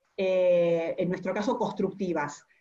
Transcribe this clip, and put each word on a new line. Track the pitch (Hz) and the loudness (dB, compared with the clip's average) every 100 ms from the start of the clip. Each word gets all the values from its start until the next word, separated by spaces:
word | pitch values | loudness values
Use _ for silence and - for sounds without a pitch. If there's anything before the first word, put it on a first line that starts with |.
| _ - | _ -4
eh, | 190 185 180 175 170 165 165 - | 0 2 4 4 4 2 0 -2
en | 180 | -2
nuestro | 185 190 | -2 -4
caso, | 208 214 233 | -2 -2 -2
constructivas. | 175 - 190 - 185 160 147 - _ _ | -2 -2 -4 -2 -4 -2 -4 -8 _ _